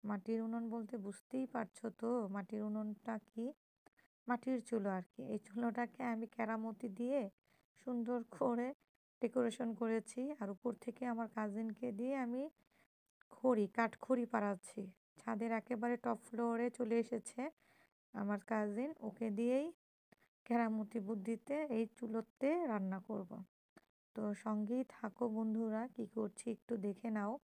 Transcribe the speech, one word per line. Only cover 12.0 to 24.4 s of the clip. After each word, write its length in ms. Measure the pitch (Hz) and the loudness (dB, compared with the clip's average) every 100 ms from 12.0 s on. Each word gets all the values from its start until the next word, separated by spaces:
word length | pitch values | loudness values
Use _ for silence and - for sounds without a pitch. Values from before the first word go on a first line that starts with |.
| 247 277 247 | 0 0 0
আমি 180 | 247 294 _ _ _ _ _ _ _ _ | -2 -4 _ _ _ _ _ _ _ _
খড়ি, 320 | - 254 233 202 - | 2 6 6 4 4
কাঠখড়ি 480 | 226 - - 254 233 | 2 2 2 2 4
পাড়াচ্ছি। 480 | 226 208 190 - - 196 - _ - | 2 2 0 -6 -8 -8 -10 _ -12
ছাদের 300 | - 226 226 226 | -4 -2 0 0
একেবারে 360 | 220 240 240 240 240 | 0 -2 0 0 0
টপ 140 | 226 - | 0 -2
ফ্লোরে 400 | 226 233 233 240 240 | 0 2 2 0 0
চলে 180 | 233 233 | 2 4
এসেছে 380 | 226 233 - - 269 - _ _ _ _ _ | 4 -2 -4 -6 -6 -6 _ _ _ _ _
আমার 260 | 214 202 208 190 | -4 -2 -2 0
কাজিন, 380 | 220 214 202 269 320 220 | 0 2 0 -2 -4 -8
ওকে 200 | 190 226 202 | -4 -2 2
দিয়েই 300 | 240 254 311 339 _ _ _ - _ _ - | 4 4 2 -6 _ _ _ -20 _ _ 0
কেরামতি 540 | 240 226 220 214 226 196 | 2 4 2 -2 -4 -2
বুদ্ধিতে 480 | 220 196 226 - 285 302 226 | -2 -2 -4 0 -2 0 0
এই 80 | 226 - | 0 -2
চুলোতে 520 | 233 220 220 _ 269 339 330 | -4 -2 -4 _ 2 4 2
রান্না 280 | 214 190 190 185 | 0 0 -2 -4
করব। 220 | 208 180 - 185 _ _ - _ _ _ - | -6 -6 -10 -12 _ _ -20 _ _ _ -4
তো 60 | 208 202 | -2 -2